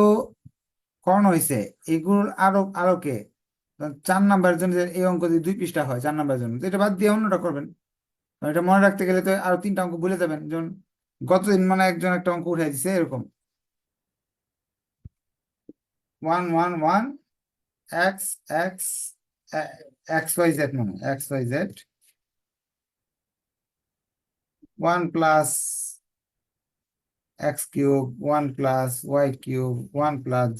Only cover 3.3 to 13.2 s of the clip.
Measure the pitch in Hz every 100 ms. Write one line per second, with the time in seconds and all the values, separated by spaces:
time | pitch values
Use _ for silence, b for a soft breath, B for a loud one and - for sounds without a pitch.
3.3 | _ _ _ _ - 147 143 - 185 202
4.3 | 196 180 165 185 175 180 175 185 175 170
5.3 | 165 160 196 170 160 135 123 147 151 147
6.3 | 127 120 120 185 196 208 185 208 214 214
7.3 | 180 170 143 156 - _ _ _ _ _
8.3 | _ 147 165 180 196 196 196 185 185 185
9.3 | 196 185 180 202 190 180 170 180 185 170
10.3 | 151 151 165 165 196 _ _ _ - 131
11.3 | 185 196 196 185 190 185 170 185 180 180
12.3 | 175 170 165 156 139 180 185 160 131